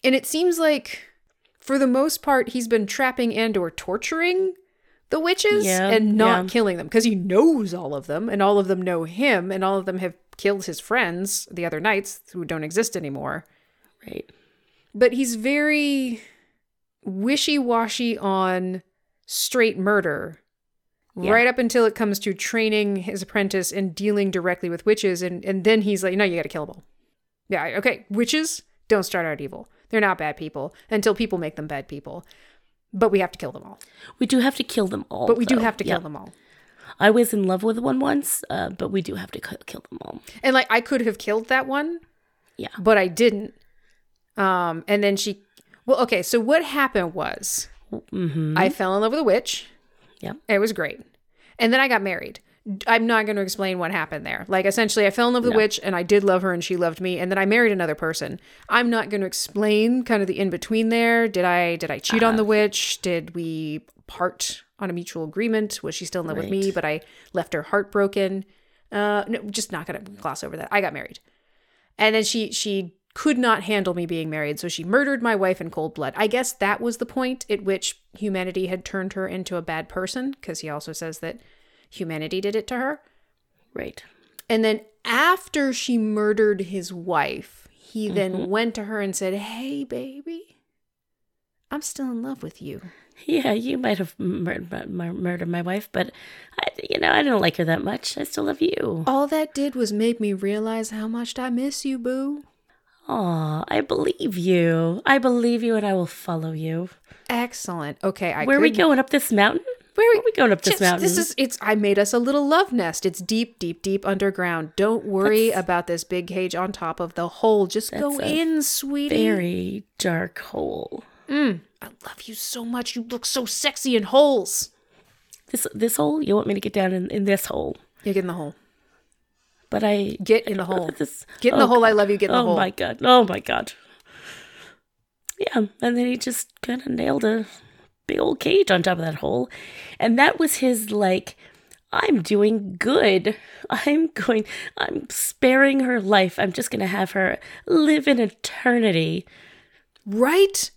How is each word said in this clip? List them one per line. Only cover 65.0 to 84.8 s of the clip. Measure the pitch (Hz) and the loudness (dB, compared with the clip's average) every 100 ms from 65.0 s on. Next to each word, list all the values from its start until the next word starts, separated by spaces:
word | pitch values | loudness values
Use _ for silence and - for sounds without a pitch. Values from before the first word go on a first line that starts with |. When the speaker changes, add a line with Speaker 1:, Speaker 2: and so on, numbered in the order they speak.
| 175 175 156 | -8 -8 -8
Speaker 1:
agreement? | 180 233 220 214 - | -2 0 0 -2 -6
Was | 151 | -8
she | 156 175 | -8 -8
still | 185 | -6
in | 165 | -6
love | 151 | -6
with | 196 | -4
me, | 196 196 | -2 0
Speaker 2:
Right. | |
Speaker 1:
but | 185 156 | -2 -2
I | 156 - - - | -4 -8 -20 -8
left | 175 160 | -6 -4
her | 160 | -6
heartbroken? | - 208 202 208 196 202 190 190 190 _ _ _ _ | -2 -2 0 0 0 0 -2 -4 -8 _ _ _ _
Uh, | 208 208 208 202 | -2 0 0 -2
no, | 233 208 | -6 -6
just | 202 214 | -8 -8
not | 165 160 | -8 -8
gonna | 143 | -12
gloss | 196 202 156 135 | -12 -10 -10 -8
over | 143 151 | -10 -10
that. | - | -2
I | 202 | 0
got | 185 | 0
married. | 151 - - _ _ _ _ _ _ _ - | -6 -14 -16 _ _ _ _ _ _ _ 0
And | 214 220 | 2 4
then | |
she, | 214 233 214 | 0 -2 -4
she | 226 214 196 180 _ _ | -4 -4 -4 -6 _ _
could | - 311 254 | -2 0 2
not | 247 220 | 2 2
handle | 185 208 190 | 0 0 0
me | 175 170 | -2 -4
being | 165 160 | -4 -4
married, | 156 147 147 | -4 -4 -4
so | 175 | -6
she | - 170 | -8 0
murdered | 233 285 269 | 2 2 0
my | 233 208 | 0 2
wife | 190 185 | 0 0
in | 165 | -4
cold | 160 160 | -6 -6
blood. | - 139 - | -4 -6 0
I | 214 | 0
guess | 240 254 | 0 -2
that | - 202 208 | -2 -2 -2
was | 233 226 | -4 -4
the | 240 | -6
point | - 254 262 - | -4 -4 -6 -6
at | 208 | -4
which | 196 190 - - _ - | -2 -4 -4 -10 _ -8
humanity | 208 190 185 185 185 | -4 -4 -4 -4 -4
had | 185 - | -6 -6
turned | 196 190 | -6 -6
her | 196 190 | -6 -6
into | 185 180 180 | -6 -6 -8
a | |
bad | 170 160 160 | -6 -8 -8
person, | - 185 262 262 269 | -8 -6 -6 -8 -8
'cause | - 160 | -12 -10
he | 156 | -8
also | 147 156 | -10 -10
says | 160 165 156 | -10 -10 -10
that | 165 - _ _ _ _ _ | -12 -12 _ _ _ _ _
humanity | - 175 160 156 185 | -10 -8 -6 -4 -4
did | 202 220 | -2 -4
it | 220 | -4
to | 247 | -4
her. | 262 294 _ _ _ _ _ _ _ - | -4 -6 _ _ _ _ _ _ _ -12
Speaker 2:
Right. | - - - _ _ - - | -12 -14 -20 _ _ -20 -2
Speaker 1:
And | 220 220 | 2 2
then | 214 | 0